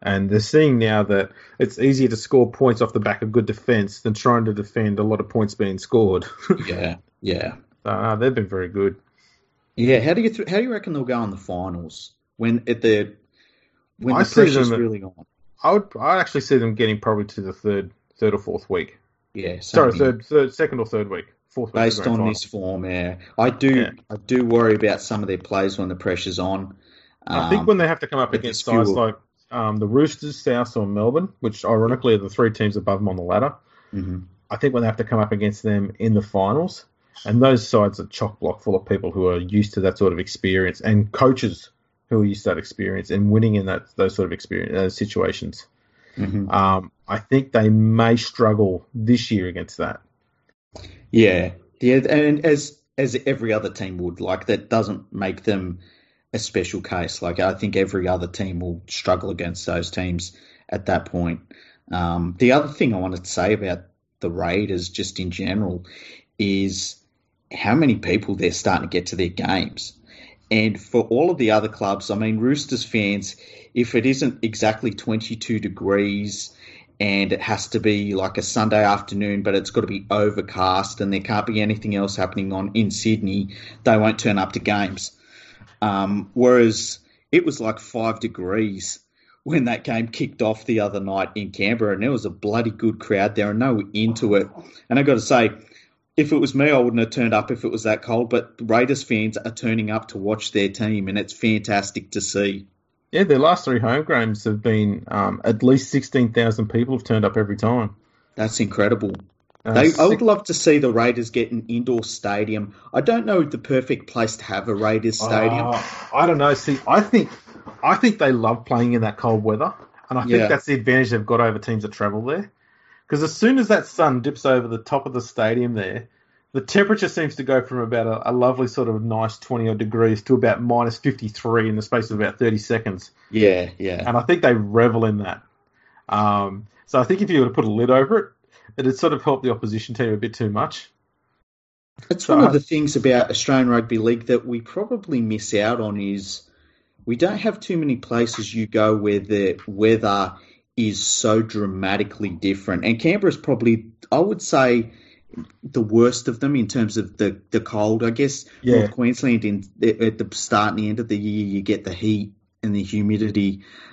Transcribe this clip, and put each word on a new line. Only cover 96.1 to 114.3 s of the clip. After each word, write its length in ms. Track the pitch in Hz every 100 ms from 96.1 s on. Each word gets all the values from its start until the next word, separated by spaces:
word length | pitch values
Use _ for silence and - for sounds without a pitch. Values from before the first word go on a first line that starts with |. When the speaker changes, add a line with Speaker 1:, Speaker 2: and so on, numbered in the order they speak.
| -
Speaker 2:
if 140 | 147
it 60 | 151
was 160 | 143
me, 160 | 135 147
I 80 | 139
wouldn't 220 | 120 117
have 100 | 110
turned 240 | - 117
up 160 | 107 107
if 140 | 120
it 60 | 113
was 100 | -
that 200 | 110 107
cold, 280 | - 113 117
but 240 | 120 - -
Raiders 420 | 113 113 127 135
fans 340 | - 110 110 -
are 120 | 117
turning 400 | 117 117 110 107
up 180 | 110 -
to 100 | 101
watch 340 | 98 110 -
their 160 | 107 98
team, 400 | - 110 107 95
and 100 | 101
it's 140 | -
fantastic 800 | - 117 107 107 101 98 - 95
to 80 | 107
see. 480 | 101 101 101 98 98 _ _ _ -
Speaker 1:
Yeah, 140 | 156
their 140 | 190 135
last 260 | 156 175 -
three 120 | 123
home 240 | 113 131
games 400 | 156 127 113 104
have 180 | 113 104
been, 420 | 117 107 104 98 -
um, 320 | 101 98 98
at 180 | - 110
least 280 | 123 131 -
sixteen 420 | 143 - 131 117
thousand 360 | 117 117 110 107
people 260 | 117 123 127
have 80 |
turned 200 | - 110 104
up 100 | 110
every 200 | 101 101
time. 400 | 110 123 104 - _ _ _ -
Speaker 2:
That's 220 | 110 -
incredible. 520 | 104 - 104 107 101 95 - _ _ _
Speaker 1:
Uh, 80 | 113
Speaker 2:
They, 60 | 113
I 40 | 156
Speaker 1:
six 100 | 147
Speaker 2:
would 240 | 170 220
love 220 | 226 202
to 100 | -
see 240 | 170 165 147
the 120 | 131
Raiders 380 | 113 120 120 113
get 200 | 123 117
an 140 | 117 107
indoor 360 | 117 123 120
stadium. 720 | 110 - 101 101 107 107 104 - -
I 60 | -
don't 240 | 143 233 220
know 160 | 190
the 160 | 147 117
perfect 480 | - 131 127 131 -
place 300 | 120 110